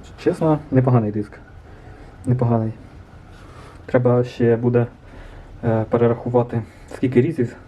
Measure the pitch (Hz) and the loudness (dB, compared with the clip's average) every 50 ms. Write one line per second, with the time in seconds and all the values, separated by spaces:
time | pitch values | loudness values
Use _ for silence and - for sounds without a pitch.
0 | - - - - - 226 185 - 170 160 151 147 - - - 131 127 131 127 120 | -8 -18 -12 -4 -2 -2 0 0 2 2 2 0 0 0 2 2 4 4 4 2
1 | 110 104 104 107 104 - - - - - - - - - - - - - - - | 2 2 -2 -4 -6 -8 -10 -20 -20 -20 -20 -20 -20 -20 -20 -20 -20 -20 -20 -20
2 | - - - - - - 123 127 120 113 117 113 110 110 113 - - - - - | -20 -20 -18 -8 -2 -2 0 2 2 2 2 0 0 -2 -6 -10 -16 -20 -20 -20
3 | - - - - - - - - - - - - - - - - - - - 127 | -20 -20 -20 -20 -20 -20 -20 -20 -20 -20 -20 -20 -20 -20 -20 -20 -8 0 0 2
4 | 123 123 120 123 123 123 - - 120 117 117 113 123 120 123 120 117 - - - | 4 4 4 2 2 -2 -2 0 2 2 2 2 2 2 2 2 0 0 -4 -16
5 | - - - - - - - - - - - - - 117 113 110 110 - - 117 | -20 -20 -20 -20 -18 -18 -18 -20 -20 -20 -14 -6 -2 0 0 0 0 0 0 2
6 | 117 117 117 - - 120 120 123 120 120 - 117 107 - - - - - - - | 2 2 0 0 -4 -2 0 0 0 0 -4 -6 -8 -8 -14 -20 -20 -16 -10 -4
7 | - 127 127 120 127 170 160 - 123 113 - - - | -4 0 2 2 2 2 0 -2 -4 -4 -4 -12 -20